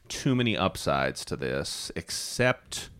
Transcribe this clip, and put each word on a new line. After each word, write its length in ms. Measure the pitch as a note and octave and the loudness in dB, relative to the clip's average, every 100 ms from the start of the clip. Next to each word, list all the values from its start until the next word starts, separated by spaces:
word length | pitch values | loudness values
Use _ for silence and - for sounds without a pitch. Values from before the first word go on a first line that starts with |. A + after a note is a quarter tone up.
| - | -12
too 260 | - C#3+ B2+ | -2 2 4
many 200 | A#2+ F#2+ | 4 4
upsides 680 | F#2+ - E2 C#2 C2+ - - | 2 0 2 2 2 -2 -6
to 100 | B1+ | -4
this, 540 | C2 C2+ - - - - | -2 -2 -2 -6 -6 -8
except 960 | - - - - B2 - - - - | -6 -6 -6 0 2 2 -4 -10 -10